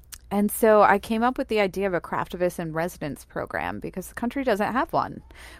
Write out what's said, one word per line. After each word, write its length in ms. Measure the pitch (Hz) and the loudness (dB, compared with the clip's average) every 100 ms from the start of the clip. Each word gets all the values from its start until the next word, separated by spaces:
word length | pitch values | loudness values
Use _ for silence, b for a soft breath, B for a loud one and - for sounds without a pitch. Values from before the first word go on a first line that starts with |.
| - - - | -20 -20 -6
and 200 | 202 208 | 0 0
so 300 | - 226 214 | 4 6 8
I 180 | 196 202 | 8 6
came 240 | - 220 | 2 -2
up 140 | 240 254 | 0 -2
with 100 | 262 | -2
the 120 | 214 | 0
idea 280 | 196 185 196 | 0 0 -2
of 60 | |
a 80 | 170 | -2
Craftivist 580 | - - 165 180 180 175 | -4 -4 -4 -2 -2 -2
in 140 | 165 | -6
Residence 520 | 160 175 - 151 - - | -4 -6 -6 -10 -10 -12
program 540 | - 120 - 87 104 | -10 -8 -6 -6 -8
because 280 | 170 185 - | -10 -10 -12
the 60 | |
country 300 | - 240 277 | -6 -6 -2
doesn't 300 | 254 202 196 | 0 0 0
have 180 | 233 311 | -2 -2
one. 300 | 139 95 - - B B | -2 -4 -6 -18 B B